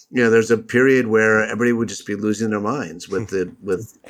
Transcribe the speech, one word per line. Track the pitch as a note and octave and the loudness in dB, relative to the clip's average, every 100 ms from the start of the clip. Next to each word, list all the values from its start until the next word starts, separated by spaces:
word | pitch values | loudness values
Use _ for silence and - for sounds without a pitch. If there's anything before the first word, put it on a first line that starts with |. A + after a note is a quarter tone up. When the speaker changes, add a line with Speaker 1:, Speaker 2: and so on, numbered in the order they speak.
| - | -6
Speaker 1:
you | B2+ | 0
know, | A#2 | 4
there's | A2+ A2+ | 4 4
a | A2 | 0
period | A2 B2 C3+ C3 A2+ | 0 2 4 4 2
where | A2 A2 A2 | 2 4 2
everybody | A2 A2 A#2+ | 0 0 0
would | A#2 A2 | 0 -2
just | - - | -6 -8
be | G2+ | -4
losing | G#2+ G2+ A2+ | -2 -2 -2
their | G#2 | -2
minds | G#2 C#3 F2 E2+ - | -4 -4 -8 -12 -8
with | F#2+ G#2+ | -6 -4
the, | F#2+ F2+ - | -4 -6 -8
Speaker 2:
<laughs> | |
Speaker 1:
with, | G2 F#2 A2+ - | -6 -6 -6 -20